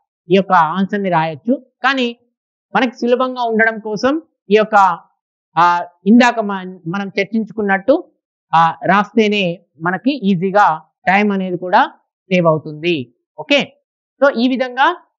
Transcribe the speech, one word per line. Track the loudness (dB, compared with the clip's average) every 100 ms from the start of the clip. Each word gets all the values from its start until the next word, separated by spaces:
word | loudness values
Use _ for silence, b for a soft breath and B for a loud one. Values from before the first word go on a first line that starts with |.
| _ _ 0
ఈ | 0
యొక్క | 2
ఆన్సర్ని | 2 2 0 -2 -2 -2
రాయొచ్చు. | -2 -2 -6 -4 -4 _ _
కానీ | -2 -2 -4 -6 _ _ _ _ _ -2
మనకి | -2
సులభంగా | -2 -2 0 -2 -4
ఉండడం | -2 0 0 -2
కోసం | -8 -4 -2 -4 -8 _ 0
ఈ | 0
యొక్క, | 2 4 2 0 _ _ _ _ _ 2
ఆ, | 2 2 -4 _ 4
ఇందాక | 6 4 2
మ-, | -6 -6 -10 -14 -10
మనం | -8 -6 -6
చర్చించుకున్నట్టు, | -4 -4 -6 -6 -2 -2 2 0 -2 _ _ _ -2 2
ఆ, | 2 0 0
రాస్తేనే | 0 0 0 0 0 -4 -6 _ -8
మనకి | -6 -4 -4 -2
ఈజీగా | 0 0 0 2 2 0 -8 _ 0
టైమ్ | 0 2
అనేది | -2 -4 -6
కూడా | 0 2 2 -4 _ _ -4
సేవ్ | 0 2
అవుతుంది. | 0 -4 -8 -4 -4 -6 _ _ -12
ఓకే, | -2 -2 -2 _ _ _ _ -2
so | 0 0
ఈ | -2
విధంగా | -2 -4 -2 -2 -2 _